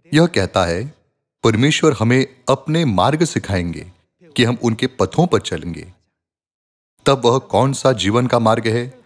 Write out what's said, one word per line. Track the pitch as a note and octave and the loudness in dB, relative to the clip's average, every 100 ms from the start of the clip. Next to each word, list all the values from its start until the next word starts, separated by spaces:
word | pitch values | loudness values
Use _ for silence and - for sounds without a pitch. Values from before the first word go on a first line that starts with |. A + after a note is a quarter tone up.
| _ | _
यह | D3+ E3+ | 0 2
कहता | - F#2 G2 F2 | 0 -2 0 0
है, | F2 C#3 - _ _ _ _ | -2 -6 -14 _ _ _ _
"परमेश्वर | A2+ G#2+ C#3+ - D#3 - | 0 2 2 2 0 2
हमें | A2+ C3 - - - | 2 2 0 -4 -2
अपने | C3+ - D#3+ D3 | -2 -2 -2 0
मार्ग | F#2 A#2 D#3 E3 | 2 0 0 -2
सिखाएंगे | - - F#2+ E2+ D#2 F2+ - _ _ _ - | -4 -4 -4 -4 -8 -14 -20 _ _ _ -2
कि | |
हम | A#2 B2 | 0 0
उनके | A#2 A2 C3 | -4 -2 -6
पथों | - F#2+ - F3 | -4 -2 0 0
पर | G2+ | -2
चलेंगे।" | - E2 E2+ D#2+ F2+ - _ _ _ _ _ _ _ _ _ _ - | -4 -8 -10 -12 -16 -20 _ _ _ _ _ _ _ _ _ _ 0
तब | C3+ A#2+ | 2 2
वह | C3 | 2
कौन | - G2 C3+ | 0 0 0
सा | C3 C3+ | 0 0
जीवन | A#2 F#2+ A#2 B2 | 0 0 0 0
का | A#2+ | 2
मार्ग | A2 A2+ A2+ | 2 2 0
है | A#2 A#2+ - | -2 -4 -12